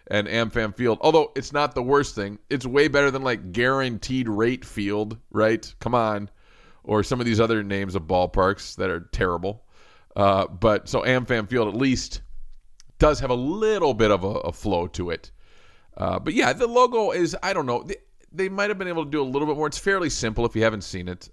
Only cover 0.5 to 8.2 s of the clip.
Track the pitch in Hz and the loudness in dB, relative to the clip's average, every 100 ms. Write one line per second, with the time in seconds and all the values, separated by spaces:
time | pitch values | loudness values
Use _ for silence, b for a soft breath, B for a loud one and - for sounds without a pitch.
0.5 | 120 110 107 123 107 156 160 147 - 131 | -2 -2 0 0 4 4 4 2 -4 -4
1.5 | 147 143 135 123 143 131 113 98 104 - | -2 0 -2 2 2 2 -4 -8 -8 -6
2.5 | 139 131 139 151 143 143 135 131 117 92 | -6 0 4 4 4 2 2 -2 -2 -4
3.5 | 87 123 135 127 110 - 131 117 104 117 | 0 2 2 0 -4 -4 -2 0 2 2
4.5 | 127 - 110 101 104 107 113 - 107 110 | 0 -6 -6 -4 -2 -4 -6 -4 2 2
5.5 | 113 - - 120 123 110 104 101 b b | 2 -4 -10 0 2 2 -2 -6 b b
6.5 | b b b - 107 98 123 120 110 113 | b b b 0 0 2 0 2 4 4
7.5 | 110 101 98 98 92 80 92 | 2 0 -4 -2 -4 0 0